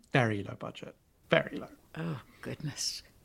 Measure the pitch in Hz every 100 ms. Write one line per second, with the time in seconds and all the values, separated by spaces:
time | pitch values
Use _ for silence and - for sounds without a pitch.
0 | - 143 117 104 95 - - - - -
1 | _ _ - 78 - - - - - -
2 | 165 143 - - - 120 151 - - -
3 | - -